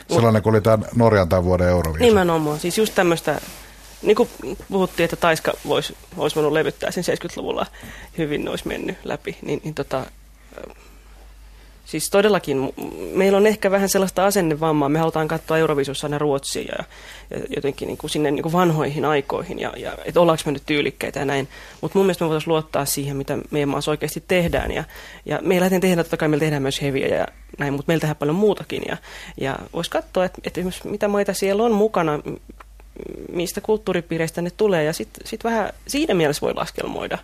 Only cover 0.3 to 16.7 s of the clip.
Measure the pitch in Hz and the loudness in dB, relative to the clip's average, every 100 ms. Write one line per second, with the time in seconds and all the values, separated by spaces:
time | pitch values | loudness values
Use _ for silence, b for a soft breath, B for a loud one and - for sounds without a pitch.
0.3 | 107 107 110 104 110 - 120 117 104 87 | 6 4 4 6 4 4 4 6 6 6
1.3 | 92 90 90 90 90 80 78 240 208 175 | 4 4 4 4 4 2 4 6 6 4
2.3 | 165 151 151 175 190 214 - 180 165 - | 2 0 -2 -2 0 0 2 2 2 0
3.3 | 143 - - B B B - 185 214 226 | -4 -6 -16 B B B -4 2 2 2
4.3 | - 131 147 - 196 180 - 170 175 175 | -2 -10 -10 -4 -2 0 0 -2 2 2
5.3 | 160 - - 156 139 - - - 180 147 | 2 0 -4 -2 -2 -2 -8 -14 -4 -2
6.3 | 151 151 156 156 - - - 175 - 175 | 0 0 2 -2 -4 -6 -4 -2 -2 -4
7.3 | - - - - B B B B - 156 | -8 -6 -4 -6 B B B B -6 -4
8.3 | 147 - - - - - - - - - | -4 -4 -6 -6 -6 -8 -8 -8 -8 -8
9.3 | 175 - 147 156 151 139 135 - - - | -10 -6 -6 -6 -8 -6 -6 -6 -14 -20
10.3 | - - - - - b b b b b | -20 -20 -18 -18 -20 b b b b b
11.3 | - - b b b - 160 - 196 214 | -20 -20 b b b -10 -6 2 4 6
12.3 | 185 - 135 131 - - 80 87 160 190 | 4 2 0 0 -4 -10 -10 -4 2 4
13.3 | 196 214 208 202 196 196 196 185 - 196 | 6 6 4 2 2 2 2 0 2 2
14.3 | 202 165 147 160 151 139 156 165 160 156 | 4 2 2 2 2 2 2 2 0 -2
15.3 | 160 - 160 156 147 143 135 147 147 151 | -4 -2 0 2 0 -2 -4 -4 -2 0
16.3 | 139 - - - | -2 -4 -8 -6